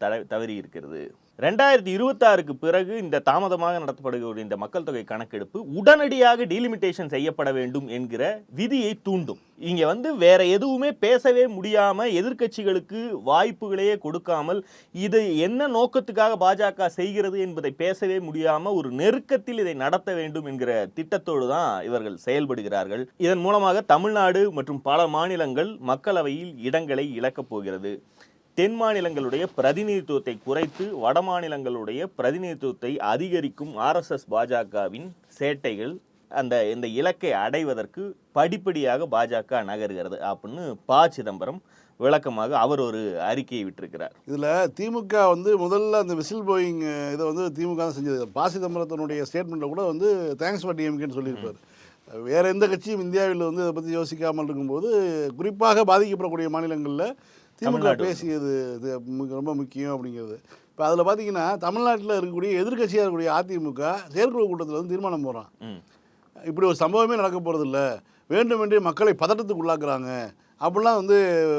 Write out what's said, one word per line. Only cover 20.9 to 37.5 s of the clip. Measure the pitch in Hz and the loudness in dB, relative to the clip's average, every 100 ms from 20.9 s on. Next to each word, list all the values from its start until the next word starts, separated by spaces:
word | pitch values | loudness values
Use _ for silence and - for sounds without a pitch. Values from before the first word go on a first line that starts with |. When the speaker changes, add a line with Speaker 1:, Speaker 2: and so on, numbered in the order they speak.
Speaker 1:
திட்டத்தோடு | - 160 196 170 143 123 | -6 -4 -4 -2 -2 0
தான் | 156 151 98 | 0 0 -2
இவர்கள் | 98 120 110 87 | -2 -4 -4 -6
செயல்படுகிறார்கள். | - 139 143 117 101 101 92 110 127 - | -2 0 0 -4 -2 -2 -2 -6 -8 -2
இதன் | 175 180 | 0 2
மூலமாக | 185 208 196 196 | 2 4 4 2
தமிழ்நாடு | 202 151 208 214 185 185 202 | 4 4 4 2 4 4 2
மற்றும் | 151 135 143 | 0 -4 -4
பல | 139 156 165 | 2 4 4
மாநிலங்கள் | 151 180 175 147 127 196 220 127 | 2 0 -2 -2 -2 -4 -4 -4
மக்களவையில் | 139 208 185 143 147 175 131 | -2 0 0 0 -4 -10 -8
இடங்களை | 123 160 156 135 143 | -2 -2 0 -2 -4
இழக்கப் | 117 131 139 - | -2 -4 -4 -8
போகிறது. | 107 98 95 101 98 - _ _ _ _ - | -8 -6 -6 -6 -8 -14 _ _ _ _ 0
தென் | 196 226 | 0 2
மாநிலங்களுடைய | 220 202 175 147 127 139 180 - | 0 0 -2 -2 -2 -2 -2 2
பிரதிநிதித்துவத்தை | 131 165 214 196 151 139 131 110 | 2 2 0 -2 -2 -4 -4 -6
குறைத்து | 127 151 160 156 202 156 | -4 -2 -2 -4 -8 -2
வட | 113 160 | 2 2
மாநிலங்களுடைய | 185 180 160 143 127 123 107 123 185 - | 2 -2 -4 -6 -4 -4 -6 -6 -6 -2
பிரதிநிதித்துவத்தை | 127 170 180 147 135 - 120 147 | -2 -2 -6 -6 -6 -6 -6 -4
அதிகரிக்கும் | 104 123 180 170 143 - 147 107 | 0 0 0 -2 -2 -8 -10 -2
ஆர் | 131 170 | 0 0
எஸ் | - | -2
எஸ் | 139 - | -8 -2
பாஜகவின் | 107 120 120 104 101 95 113 185 175 _ - | -2 0 0 -2 -2 -4 -6 -14 -18 _ -6
சேட்டைகள் | 143 139 131 104 123 180 - _ _ | -4 -2 -6 -6 -8 -10 -16 _ _
அந்த, | 139 127 120 107 | -4 0 2 0
இந்த | 120 117 | -2 -4
இலக்கை | 117 175 175 170 | 0 0 0 -2
அடைவதற்கு | 98 110 | 0 0